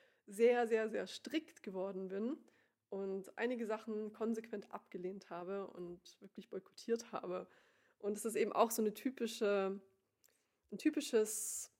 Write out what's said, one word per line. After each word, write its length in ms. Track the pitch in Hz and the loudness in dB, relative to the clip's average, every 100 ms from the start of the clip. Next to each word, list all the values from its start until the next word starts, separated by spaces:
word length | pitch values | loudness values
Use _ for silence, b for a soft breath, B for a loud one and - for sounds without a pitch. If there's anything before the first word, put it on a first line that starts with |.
| b b - | b b -10
sehr, 400 | 202 233 247 233 | 6 8 8 6
sehr, 220 | 220 220 | 4 4
sehr 180 | 208 190 | 0 -4
strikt 560 | - - 311 311 - | -6 -4 -2 -2 -8
geworden 460 | - 190 190 190 190 | -8 -4 -2 -2 -4
bin 300 | 196 226 311 b b b b _ | -2 -2 -4 b b b b _
und 480 | 196 196 190 190 - | -4 -2 -4 -4 -2
einige 300 | 233 247 220 | 0 0 -2
Sachen 460 | 214 220 214 214 | -4 -4 -4 -6
konsequent 600 | 214 226 226 226 208 - | -2 0 0 -4 -8 -8
abgelehnt 560 | 202 - 185 180 196 - | -12 -10 -8 -6 -8 -10
habe 380 | 175 175 196 190 | -8 -6 -6 -6
und 340 | - 175 175 - - | -8 -10 -12 -16 -20
wirklich 280 | 196 - - | -18 -16 -10
boykottiert 640 | 190 - - - 226 226 | -10 -10 -10 -2 -2 -2
habe. 340 | - 185 180 - b b b b _ | -8 -4 -6 -8 b b b b _
Und 180 | 202 214 | -4 -2
es 80 | |
ist 120 | 226 214 | 0 2
eben 160 | 220 | 2
auch 180 | - 226 | 4 4
so 100 | 233 | 4
eine 140 | 214 | 0
typische, 840 | 208 262 262 226 - 208 202 190 196 - _ _ _ _ b b b _ | 0 -4 -2 -4 0 2 4 2 -2 -10 _ _ _ _ b b b _
ein 80 | 208 | -2
typisches 920 | 311 302 254 233 214 - - - - _ | 0 0 2 2 2 0 -4 -6 -8 _